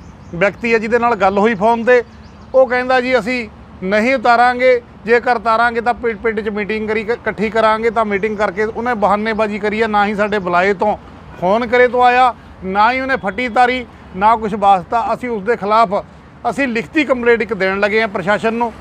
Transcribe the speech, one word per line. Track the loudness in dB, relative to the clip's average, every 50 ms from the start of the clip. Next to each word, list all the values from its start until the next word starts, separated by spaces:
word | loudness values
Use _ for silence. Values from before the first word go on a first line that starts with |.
| -20 -20 -20 -20 -18 -12 -4
ਵਿਅਕਤੀ | -2 0 -2 -2 -4 -2 0 0
ਹੈ | 0
ਜਿਹਦੇ | 0 0 0 0
ਨਾਲ | 0 0 0
ਗੱਲ | 2 0 0 2 2
ਹੋਈ | 2 2 0
ਫੋਨ | 2 0 0 0 2 2
'ਤੇ, | 4 2 2 2 -2 -12 -20 -20 -20 -20 -20 -16 0 2
ਉਹ | 2 4
ਕਹਿੰਦਾ, | 4 2 -2 0 2 0 0
"ਜੀ | 2 2 0 0
ਅਸੀਂ | 0 -2 -4 -4 -6 -8 -14 -20 -20 -20 -16 -10
ਨਹੀਂ | -4 -2 0 0 2 2 0
ਉਤਾਰਾਂਗੇ, | 2 2 2 4 4 4 2 2 2 2 2 2 2 -2 -8 -18 -12 -2
ਜੇਕਰ | 0 0 2 2 0 -2
ਉਤਾਰਾਂਗੇ | 0 0 0 2 2 2 0 0 -2
ਤਾਂ | -2 -2 -4
ਪਿੰ-, | -2 -4 -4 -4
ਪਿੰਡ | -2 -4 -4 -4 -2
'ਚ | -4 -4
ਮੀਟਿੰਗ | -4 -4 -4 -4 -4 -4 -4 -4
ਕਰੀ, | -4 -4
ਇਕੱਠੀ | -2 -4 -6 -4 -4 -6 -4 -2 -4 -2
ਕਰਾਂਗੇ।" | 0 2 2 2 2 2 0 0
ਤਾਂ | 0 0 -2
ਮੀਟਿੰਗ | 0 -2 -2 -2 -4 -2
ਕਰਕੇ | -2 -2 -2 -2 -4 -4
ਉਹਨੇ | -4 -4 -4 -4 -4 -2
ਬਹਾਨੇਬਾਜ਼ੀ | 0 2 0 2 0 0 -2 -2 -2 -2 -2 -2 -4
ਕਰੀ | -4 -4 -2 -2
ਹੈ, | -2
ਨਾ | 0 2 0 0
ਹੀ | 0 0
ਸਾਡੇ | -2 -2 -2 -2 -2
ਬੁਲਾਏ | -2 0 0 2 2 2 0
ਤੋਂ | 0 0 -2 -2 -4 -8 -18 -20 -20 -20 -20 -10 -4
ਫੋਨ | -2 0 0 0 0
ਕਰੇ | 0 2 4 4 4
ਤੋਂ | 4 4
ਆਇਆ, | 4 4 6 4 4 2 2 -2 -12 -20 -20 -12 -10
ਨਾ | -4 0 2 2 2
ਹੀ | 2 0
ਉਹਨੇ | -2 -2 -4
ਫੱਟੀ | -2 -4 -6 -4 -4 -6 -2
ਤਾਰੀ, | 2 2 2 2 2 -2 -6 -10 -16 -20 -20 -14 -6
ਨਾ | 0 2 2 2
ਕੁਛ | 2 0 -4 -4
ਵਾਸਤਾ। | 0 2 4 4 2 2 -2 -4 -2 -2 -2 -4
ਅਸੀਂ | -4 -4 -6
ਉਸ | -6 -4
ਦੇ | -2 -2 -4
ਖਿਲਾਫ | -2 0 0 2 2 2 2 0 -4 -6 -8 -16 -20 -20 -20 -20 -6 -6 -6
ਅਸੀਂ | -2 -2 -2 -2
ਲਿਖਤੀ | -2 -4 -6 -2 -2 -2 0
ਕੰਪਲੇਂਟ | 0 0 0 2 2 2 2
ਇੱਕ | 0 -4 -4
ਦੇਣ | -2 -2 -2 0 0
ਲੱਗੇ | 0 0 0 0
ਹਾਂ | -2 -2
ਪ੍ਰਸ਼ਾਸਨ | -4 -4 -2 -2 -2 0 0 -2 -2
ਨੂੰ। | -2 -4 -6 -8 -12